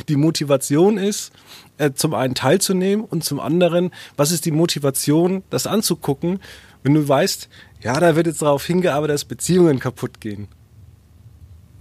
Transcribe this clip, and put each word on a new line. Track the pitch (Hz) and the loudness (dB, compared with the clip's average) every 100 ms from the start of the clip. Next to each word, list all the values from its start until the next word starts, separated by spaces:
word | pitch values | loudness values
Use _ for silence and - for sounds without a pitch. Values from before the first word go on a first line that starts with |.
| 127 | -2
die | 143 | 0
Motivation | 156 160 143 135 - 143 190 214 | 2 0 0 0 2 4 4 2
ist, | 196 208 - _ - - - - | -2 -4 -10 _ -20 -20 -16 -4
äh, | 151 | -2
zum | 135 156 | 0 -2
einen | 120 131 127 | 0 -2 -2
teilzunehmen | 131 190 - 185 190 208 | 0 2 0 -2 0 -2
und | - 165 | -4 -6
zum | - 143 | -6 -6
anderen, | 127 170 175 170 175 - - - | -2 2 2 2 -2 -6 -8 -2
was | 147 | -2
ist | 170 175 | -2 -2
die | |
Motivation, | 151 170 151 143 - - 151 180 190 - | 0 0 0 -2 -2 0 2 2 -2 -4
das | 127 - | -6 -2
anzugucken, | 208 - 170 - 139 170 190 - - - _ | -2 -2 -2 -4 -4 -4 -6 -8 -20 -20 _
wenn | 131 | 0
du | 151 143 | 2 2
weißt, | 135 - - - - - - | 2 0 -2 -12 -20 -20 -10
ja, | 107 135 | -4 2
da | 170 156 | 4 4
wird | 170 | 0
jetzt | 156 | 0
darauf | 151 139 - | 0 0 0
hingearbeitet, | 175 175 143 156 147 | 0 0 0 0 -2
dass | - | -6
Beziehungen | 123 - 180 170 131 | -6 0 4 4 2
kaputt | 131 - 127 - | -2 -8 -10 -10
gehen. | 110 101 98 - _ - - - _ - - - - - - - | -12 -12 -14 -18 _ -20 -20 -20 _ -20 -20 -20 -20 -20 -20 -20